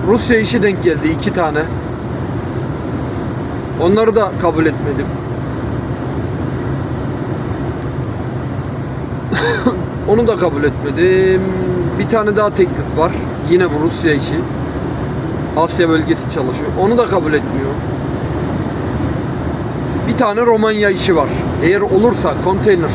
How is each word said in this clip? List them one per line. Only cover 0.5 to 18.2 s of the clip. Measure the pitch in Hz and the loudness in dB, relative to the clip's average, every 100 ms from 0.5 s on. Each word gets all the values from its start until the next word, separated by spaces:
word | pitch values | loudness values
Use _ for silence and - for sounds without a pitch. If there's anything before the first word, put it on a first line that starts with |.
| 240 | 2
denk | 202 185 | 2 2
geldi, | 175 147 156 | 2 2 0
iki | 156 208 | 0 0
tane. | 185 160 151 160 - - - - 131 - - - - - - - - - - - - - - - - | 0 0 0 -2 -4 -4 -6 -6 -4 -4 -4 -4 -4 -4 -4 -4 -4 -4 -4 -4 -4 -4 -6 -6 0
Onları | 175 202 220 | 2 4 4
da | 220 196 - | 2 2 2
kabul | 175 156 160 | 0 2 2
etmedim. | 147 147 143 - - - - - - - - - - - - - - - - - - - - - - - - - - - - - - - - - - - - - - - - - - - | 0 -2 -2 -4 -6 -6 -6 -4 -4 -4 -4 -4 -4 -4 -4 -4 -4 -4 -4 -4 -4 -4 -4 -4 -4 -4 -4 -4 -4 -4 -4 -6 -4 -4 -4 -6 -6 -4 -4 -6 -6 -6 -6 -6 -6 -4
<laughs> | - - - 247 - - - - | 0 0 2 0 0 -4 -4 2
Onu | 214 233 | 4 4
da | 196 | 2
kabul | 170 143 | 0 2
etmedim. | 147 131 143 139 180 185 190 185 190 185 185 180 175 - | 0 0 -4 2 4 6 4 4 2 0 0 0 0 0
Bir | 202 | 2
tane | 226 214 208 | 2 2 2
daha | 208 | 2
teklif | - 180 131 135 - | 4 2 2 -2 0
var. | 165 - - - 147 | 0 0 -4 -4 2
Yine | 175 180 | 4 4
bu | 147 160 | 2 0
Rusya | - 165 | 0 2
işi. | 143 123 151 - - - - - - - - - - - 147 | 2 0 -2 -2 -4 -4 -4 -4 -4 -4 -4 -4 -4 -2 0
Asya | 160 156 170 | 0 2 4
bölgesi | 160 143 160 127 | 4 2 0 -2
çalışıyor. | 160 127 127 147 156 | -2 -2 -2 -2 0
Onu | 196 240 | 2 4
da | 220 | 2
kabul | 185 151 | 2 2
etmiyor. | 151 - - 135 - - - - - | 0 0 -2 -2 -4 -4 -4 -4 -4